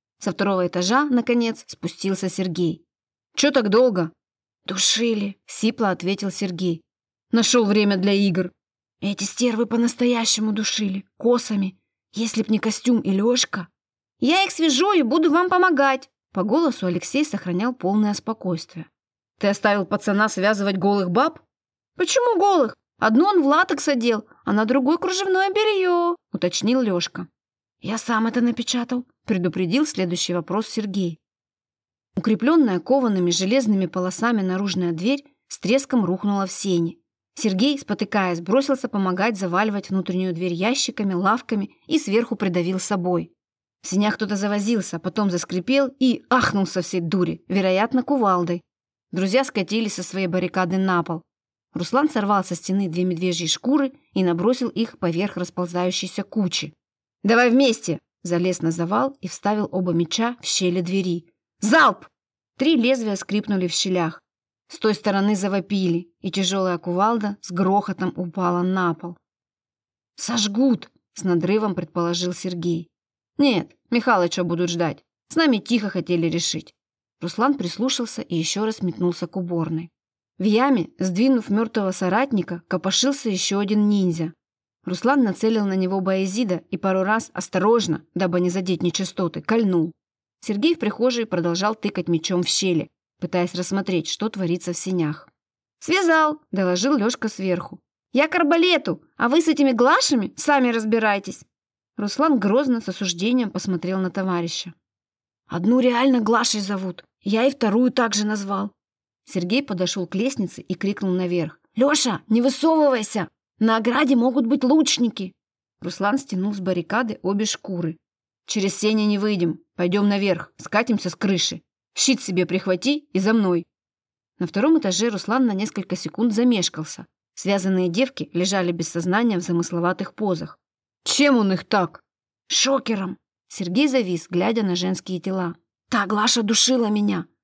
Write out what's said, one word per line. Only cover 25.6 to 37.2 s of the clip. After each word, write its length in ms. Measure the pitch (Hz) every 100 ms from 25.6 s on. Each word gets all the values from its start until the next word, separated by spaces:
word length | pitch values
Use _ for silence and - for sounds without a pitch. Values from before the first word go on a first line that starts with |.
| 427 403 370 349 349 349 _
уточнил 480 | - 180 - 202 254
Лешка. 460 | 233 180 - - 175 _ _ _ _ _
«Я 180 | - 220
сам 300 | - 226 226
это 120 | 233
напечатал», 640 | 240 240 233 254 233 247 247 _ -
предупредил 600 | 196 175 175 185 233 302
следующий 480 | - 180 175 -
вопрос 340 | 175 156 190 220
Сергей. 500 | - 208 196 180 160 _ _ _ _ _ _ _ _ _ -
Укрепленная 640 | 156 214 247 330 254 180
коваными 500 | - 269 247 196 175
железными 560 | 170 190 254 226 196 180
полосами 560 | 185 180 180 233 226
наружная 500 | 185 180 202 180 175
дверь 320 | 165 196 277 - _ -
с 100 | -
треском 460 | 185 254 269 247
рухнула 420 | 185 185 202 202 190
в 60 |
сени. 460 | - 196 175 170 - _ _